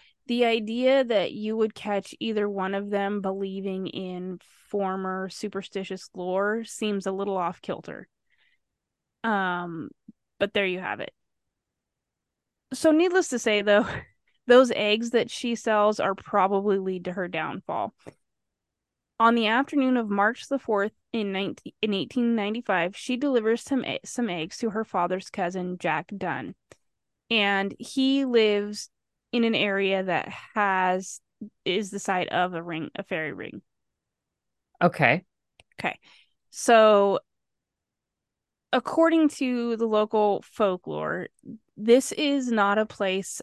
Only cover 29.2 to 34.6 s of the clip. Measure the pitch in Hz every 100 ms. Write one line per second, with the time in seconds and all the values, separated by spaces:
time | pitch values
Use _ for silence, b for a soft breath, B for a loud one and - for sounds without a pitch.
29.2 | _ 240 226 185 202 196 196 190 190 160
30.2 | - - - 214 202 185 185 185 190 -
31.2 | _ - 208 _ - 185 196 202 - 185
32.2 | - 175 185 175 170 165 160 - - 170
33.2 | 156 - - - - _ _ _ _ _
34.2 | _ _ _ _